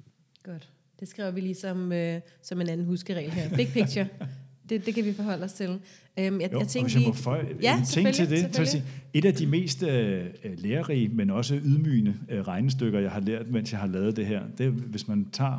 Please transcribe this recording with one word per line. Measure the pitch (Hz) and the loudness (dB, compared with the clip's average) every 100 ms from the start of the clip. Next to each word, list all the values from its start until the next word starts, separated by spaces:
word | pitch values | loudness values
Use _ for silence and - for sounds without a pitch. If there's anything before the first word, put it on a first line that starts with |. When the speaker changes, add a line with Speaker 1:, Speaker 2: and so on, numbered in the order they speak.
| - _ _ _ | -20 _ _ _
Speaker 1:
Godt. | 185 160 - _ _ - | -16 -16 -18 _ _ -16
Det | 190 | -14
skriver | - 196 | -8 -6
vi | 180 | -4
lige | 185 | -4
som, | 185 190 185 180 | -6 -6 -4 -2
øh, | 175 170 170 - _ | -2 -2 -4 -10 _
som | - 180 | -8 -4
en | 170 | -2
anden | 165 175 | -2 -2
huskeregel | 175 - 175 151 | -2 -4 -4 -2
her. | 175 160 190 | -4 0 0
Big | 247 | 2
picture. | 240 202 208 196 - | 2 0 0 -2 -6
Speaker 2:
<laughs> | - - - - - | -12 -12 -18 -20 -6
Speaker 1:
Det, | 226 233 | -4 -2
det | |
kan | 220 | -2
vi | 208 | -2
forholde | 202 208 170 | -2 -4 -4
os | 185 | -6
til. | - 185 | -4 -4
Øhm, | 185 - - _ - | -4 -8 -20 _ -2
jeg, | 190 | 0
Speaker 2:
Jo, | 196 | 0
Speaker 1:
jeg | 175 240 | -2 -2
Speaker 2:
og | 208 | 0
Speaker 1:
tænker | 247 254 | 0 4
Speaker 2:
hvis | |
jeg | 226 | 4
må | 233 | 4
Speaker 1:
lige | 226 | 2
Speaker 2:
føje | - 156 - - | 0 -2 -2 0
Speaker 1:
Ja, | 226 285 | 2 4
Speaker 2:
en | |
ting | - 160 202 | 2 4 4
til | |
Speaker 1:
selvfølgelig, | - 165 | 4 4
Speaker 2:
det, | 160 175 | 4 2
så | - | 2
vil | 156 | 2
jeg | |
Speaker 1:
selvfølgelig. | 151 - - - | 0 -4 -10 -2
Speaker 2:
sige, | 151 | 4
et | |
af | 190 | 4
de | - 147 | 4 2
mest, | 165 175 135 | 2 0 -2
øh, | 170 127 107 92 90 - | 2 2 2 0 -4 -8
øh, | 104 85 | -10 -6
lærerige, | 101 147 165 135 107 | -2 -2 0 2 2
men | 113 98 | 2 2
også | 101 131 143 | 2 0 0
ydmygende, | 147 151 156 123 104 104 - | 4 4 4 4 4 0 -4
øh, | 107 | -4
regnestykker, | 92 92 131 131 113 101 | -2 0 0 2 0 2
jeg | 95 | 0
har | 101 | 0
lært, | 98 113 117 | -2 -2 -2
mens | 117 107 | -2 -2
jeg | 104 | -4
har | 98 | -2
lavet | 92 104 110 | 0 0 0
det | 104 | -2
her, | 101 110 - | -2 -4 -2
det | 131 | 0
er, | |
hvis | 110 123 107 - | 0 -4 -8 -2
man | 104 98 | 0 0
tager, | - 135 | -2 -2